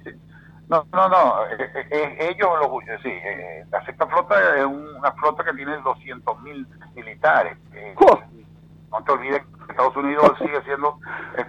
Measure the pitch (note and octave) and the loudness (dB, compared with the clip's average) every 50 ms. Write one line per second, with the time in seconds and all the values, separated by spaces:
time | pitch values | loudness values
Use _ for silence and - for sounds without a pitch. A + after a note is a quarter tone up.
0 | - - - - - - - - - - - - - - E3 D#3+ D3+ - - F#3 | -16 -18 -18 -18 -20 -20 -20 -20 -20 -20 -20 -20 -2 0 2 2 2 0 2 4
1 | F#3+ F#3 F#3 F3+ D#3 B2 G#2 G2 A2 F2+ A2 G#2+ C3 B2 - C3+ B2+ - D3 D3+ | 4 6 6 6 6 6 4 2 0 -2 -4 -6 -6 -6 -6 -8 -6 -2 -2 0
2 | D3+ C#3+ - - D#3 F3 F3+ G3 G#3 F#3 E3+ D#3 D3 C#3 C3+ A#2+ A2 A2 A2 - | 0 -2 -2 -4 -4 -4 0 0 2 2 4 2 0 0 -2 -6 -8 -8 -12 -8
3 | - B2+ F#2+ F2+ E2 G2+ G2 F2+ F2 F2 D#2+ D#2+ D#2+ - G2+ F#2+ - - B2+ - | -8 -8 -8 -6 -6 -8 -8 -8 -10 -12 -14 -14 -8 -6 -4 -4 -4 -6 -4 -2
4 | D#3+ C#3 D#3+ F3 F3 - G#3 G3 F#3+ F3 D3 C#3 C#3 C#3 C#3 C#3+ D3+ D3+ D3 - | -2 0 2 0 2 4 2 4 4 4 4 2 2 0 -2 -6 -10 -14 -10 -4
5 | C#3+ C#3 - - D3 D3+ D3+ - E3 E3 D3 C3+ C#3 C#3+ D3+ D3 C3 C3 A#2+ - | -4 -2 -2 2 0 0 0 0 -4 -4 -6 -6 -6 -8 -8 -4 -4 -4 -4 -4
6 | - C3 B2+ A#2+ - - A2+ - B2 D3 D3 C#3 C3 - - - - - - A#2+ | -8 -14 -14 -8 -6 -6 -6 -6 -10 -14 -14 -14 -14 -16 -18 -20 -20 -20 -18 -18
7 | A2+ A2 G#2+ - - D#3 D#3 B2 F#2 E2+ E2 - - - - G2+ - - F#2+ - | -16 -16 -6 0 2 4 4 4 2 0 -4 -10 -18 -20 -20 -18 -16 -14 -8 2
8 | - - - - - - - - - - - - - - - - - - G#2+ A2 | 4 4 4 4 0 -8 -20 -20 -20 -20 -20 -20 -20 -20 -20 -20 -14 -10 -8 -6
9 | - - C#3 B2 B2+ C3+ C#3 C#3+ - - - - - - - - B2+ C3 B2+ C#3 | -2 -2 -2 -2 -2 -4 -4 -4 -4 -8 -18 -20 -20 -8 -2 0 0 2 2 0
10 | C#3 C#3+ D3 D3 D3+ C#3+ C#3 - - D3 D3 C#3 B2+ C3+ C#3 C#3 D3 D3 - - | -2 -2 2 4 6 4 4 2 -4 -4 -4 -6 -4 -4 -4 -2 -2 -2 -2 -4
11 | - - - - - - - B2 A#2+ | -10 -12 -12 -12 -12 -8 -8 -8 -8